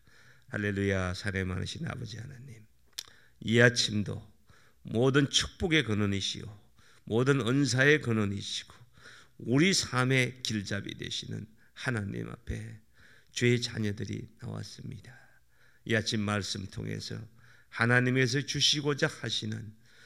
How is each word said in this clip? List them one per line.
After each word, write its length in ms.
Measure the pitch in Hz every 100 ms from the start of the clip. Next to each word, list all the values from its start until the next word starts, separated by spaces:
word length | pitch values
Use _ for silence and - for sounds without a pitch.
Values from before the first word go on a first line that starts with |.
| - - - - -
할렐루야. 680 | 107 104 98 98 95 92
사랑 340 | 92 104 95 92
많으신 380 | 92 95 - 165
아버지 280 | - 107 -
하나님, 480 | - 131 - 110 - _ _ - - - - _
이 200 | - 117
아침도 640 | 123 120 - 104 95 101 - - - - - _
모든 460 | - 110 131 135 139
축복의 560 | - - - 190 156
근원이시오, 640 | 113 104 101 98 - 104 98 - - - - -
모든 360 | - 110 131 139
은사의 640 | 110 135 139 123 139 147
근원이시고, 760 | 120 110 101 101 - - - - - - - - - -
우리 340 | 117 135 185
삶의 720 | 180 - 123 127 135 123 -
길잡이 520 | - 110 95 101 - -
되시는 500 | - - - 107 104 - _
하나님 560 | - - 117 98 120 113
앞에 520 | 113 - 110 110 110 - - - - -
주의 300 | - 120 120
자녀들이 680 | 120 113 104 101 104 107 - -
나왔습니다. 760 | 117 107 104 - 113 107 - - - - _ _ - _
이 100 | -
아침 260 | 110 107 113
말씀 460 | 104 104 95 101 95
통해서 500 | 107 107 107 - 110 110 - - - -
하나님께서 720 | - 117 123 123 131 127 135
주시고자 680 | 139 147 - 151 147 135 156
하시는 640 | - 113 - 107 110 107 - - -